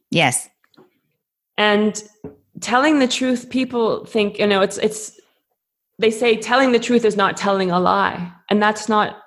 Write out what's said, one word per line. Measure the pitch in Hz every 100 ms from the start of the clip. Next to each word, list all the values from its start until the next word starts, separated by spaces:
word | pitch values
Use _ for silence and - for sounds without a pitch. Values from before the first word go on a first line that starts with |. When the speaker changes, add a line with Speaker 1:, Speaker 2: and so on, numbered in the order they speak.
| -
Speaker 1:
Yes. | 165 139 - - _ _ _ _ _ _ _ _ _ _ -
Speaker 2:
And | 208 208 214 - - _ - - _ 175
telling | 202 247 302 294
the | 247
truth, | - 254 240 -
people | 254 254 240 220 -
think, | - 220 202 -
you | 208
know, | 196
it's, | 202 -
it's, | 220 - - - _ _ _ _ _ _ _ -
they | 220
say | 226 240 220
telling | 220 247 262
the | 233
truth | 240 240
is | 214 202
not | 190 -
telling | 202 196 185
a | 180
lie. | 180 196 190 - 175 - -
And | 208
that's | 208 214 -
not | 214 202 -